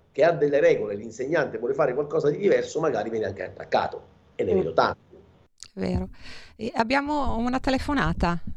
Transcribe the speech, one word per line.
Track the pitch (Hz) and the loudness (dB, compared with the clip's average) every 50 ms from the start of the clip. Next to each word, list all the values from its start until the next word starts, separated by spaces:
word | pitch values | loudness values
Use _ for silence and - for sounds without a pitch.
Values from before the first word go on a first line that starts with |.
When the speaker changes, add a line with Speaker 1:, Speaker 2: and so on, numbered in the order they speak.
| _ _ - | _ _ 0
Speaker 1:
che | - 143 | 2 4
ha | 170 170 | 4 4
delle | 160 147 147 151 143 | 4 2 2 4 4
regole | 165 170 147 - 107 104 101 | 6 6 4 4 0 -2 -6
l'insegnante | 101 110 117 110 - 127 135 165 160 139 - - 110 | -6 -8 -10 -8 -8 -4 -2 0 0 0 0 -2 -4
vuole | 117 120 135 | -4 -2 0
fare | 151 156 131 123 | 0 0 0 0
qualcosa | 139 147 147 156 160 143 143 | -2 -2 -2 -2 0 2 2
di | 156 185 | 2 2
diverso, | 202 196 147 123 120 - - 151 | 4 4 4 4 2 0 -4 -2
magari | 160 156 127 107 104 113 | 0 0 0 0 -2 -2
viene | 113 110 104 | -4 -4 -4
anche | 95 95 98 92 | -4 -4 -6 -8
attaccato, | 95 95 - - - - 110 87 78 - - - - _ _ _ _ _ | -10 -10 -12 -6 -2 0 0 0 -2 -4 -10 -14 -18 _ _ _ _ _
e | - 120 | -4 -2
ne | 98 92 | 0 2
Speaker 2:
Mm. | 95 | 2
Speaker 1:
vedo | 87 80 80 | 0 2 2
tanti. | - 123 104 85 - _ _ - - - _ _ _ _ _ _ _ - - - | 2 2 2 0 -4 _ _ -20 -20 -20 _ _ _ _ _ _ _ -20 -16 -8
Speaker 2:
Vero. | 190 95 92 90 - 190 185 - - - - - - - - - | -6 -4 -2 -2 -2 -4 -6 -10 -14 -16 -16 -14 -16 -18 -18 -14
E | - 214 233 - | -10 -8 -4 -2
abbiamo | - 226 220 262 285 285 285 302 294 269 240 220 | -2 0 0 0 0 0 0 -2 0 0 0 0
una | 226 233 247 247 262 | 0 0 0 -2 -2
telefonata, | - 285 262 262 - - 294 269 175 160 170 - - 175 170 165 - - - | 0 0 0 0 0 0 0 2 2 0 2 2 2 0 0 0 -2 -6 -6